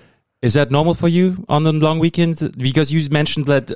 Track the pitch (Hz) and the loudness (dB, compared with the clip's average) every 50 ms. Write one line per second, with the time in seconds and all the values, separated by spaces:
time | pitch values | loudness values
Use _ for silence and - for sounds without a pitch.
0 | _ _ _ _ _ _ _ _ - 120 - 147 139 123 139 143 156 170 165 - | _ _ _ _ _ _ _ _ -2 0 2 2 2 2 0 2 2 0 0 0
1 | - 170 165 175 185 185 180 185 - - - 147 156 160 156 151 156 156 160 160 | 0 0 2 2 2 0 0 -4 -4 -2 0 0 2 0 2 2 2 0 2 0
2 | 160 165 - 170 170 170 160 151 156 - - - 123 135 127 160 151 135 151 160 | 0 0 0 0 0 0 -2 -4 -6 -6 -6 -4 -4 -2 0 0 0 0 0 -2
3 | 151 139 147 147 156 151 - 156 135 143 143 139 131 - - | 0 0 0 0 0 -2 -2 -2 0 0 0 0 0 -4 -6